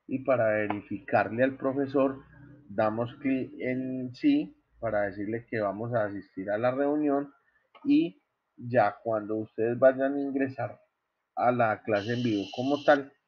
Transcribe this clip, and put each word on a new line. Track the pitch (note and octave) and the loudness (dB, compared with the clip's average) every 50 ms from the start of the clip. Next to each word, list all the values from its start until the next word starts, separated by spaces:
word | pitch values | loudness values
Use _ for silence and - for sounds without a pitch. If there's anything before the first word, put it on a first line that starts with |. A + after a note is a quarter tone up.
| _ | _
y | - C3 C3+ | -6 -6 -4
para | - C#3 B2+ A#2 A2+ A2 | 0 2 2 4 4 2
verificarle | G#2+ G#2+ G#2 G#2 G#2 G2+ - - G#2 F#2+ - - - G#2+ G2 G2+ A2 A#2+ C3 | 2 2 0 -2 -4 -6 -6 -8 -10 -10 -6 0 0 0 0 0 0 0 0
al | C3+ C3 | 0 0
profesor, | - - C3+ C3 C#3+ C3+ C3+ C3+ C#3 C3+ C3+ C3+ - - - - - - - - - - - | -2 -4 -2 -2 -2 -2 0 2 2 2 2 0 -4 -14 -20 -20 -20 -20 -20 -20 -20 -18 -8
damos | G2+ A2 A2 G#2+ A2 A#2 A#2+ A#2+ - | -2 0 0 0 0 -2 -4 -4 -6
clic | - - C3+ C3+ C3 A#2 - - - | -6 -2 -2 -2 -2 -2 -6 -8 -6
en | G#2+ B2+ B2+ C3 C3 C3 B2+ B2+ B2+ B2+ B2 | -4 -4 -2 -4 -4 -4 -6 -6 -6 -8 -6
sí | - D#3 D3 C#3+ D3 F3 - - _ _ _ _ - | 0 2 4 4 4 0 -4 -10 _ _ _ _ -6
para | A2+ A2+ G#2+ G#2 G2+ | -4 -2 0 0 0
decirle | G2 F#2 G#2 G2+ G#2+ A2+ A#2 A#2 - | -2 -4 -6 -6 -6 -6 -6 -6 -4
que | A#2+ A2 | -4 -2
vamos | G#2 G2 G2 G2+ A#2 A#2 B2 | -2 -2 -2 -4 -4 -2 0
a | A2+ G#2 | 0 -2
asistir | G2+ G2+ G2 - _ - F#2+ F#2+ G2+ | -2 -4 -8 -12 _ -12 -8 -4 -4
a | G#2 | -2
la | A2 A#2+ B2+ | 0 0 0
reunión | B2+ C3+ C#3+ C#3+ D3 D3+ D3+ C#3+ C#3 C#3+ C#3+ C#3 _ _ _ _ _ _ _ _ _ - - | 0 0 0 0 0 0 2 2 0 0 -2 -4 _ _ _ _ _ _ _ _ _ -6 0
y | C#3+ C#3+ D#3 E3 F3 - _ _ _ _ _ _ _ _ | 2 4 4 4 2 -4 _ _ _ _ _ _ _ _
ya | - B2 A#2+ B2 A#2+ G#2 G2+ - - - | -14 -6 0 2 4 4 4 2 -2 -4
cuando | A#2 A2 G#2+ G#2 G2+ A2 | -2 -2 -2 -2 -2 -4
ustedes | A2 A2 - - A2+ A2 A#2 A#2+ | -4 -4 -6 -4 -2 0 0 2
vayan | B2 C3 C3 C3 C3 C3+ C#3 C#3+ | 6 6 6 6 4 0 -2 -2
a | C#3+ | -2
ingresar | C#3 C#3 C3+ C3+ C3+ C3 - - A2+ - - - _ _ _ _ _ _ _ _ _ _ - | -4 -4 -2 -2 -2 -2 -4 -6 -8 -8 -8 -14 _ _ _ _ _ _ _ _ _ _ -4
a | - G#2+ B2 | 0 2 2
la | B2 A#2+ A#2 G#2+ G#2 G2 - | 4 4 4 2 2 -2 -2
clase | A#2 G#2 G2+ G2 A2+ A#2+ | 0 0 0 0 0 -2
en | B2 A#2+ | -2 0
vivo | A#2 G#2 G2+ F#2+ - - | 0 0 0 -2 -4 -6
como | B2 B2+ C#3 D3 C#3+ C#3+ | -4 -2 0 0 2 4
tal, | D#3+ D3 C#3 C3+ C#3 - _ _ | 4 4 4 4 -6 -14 _ _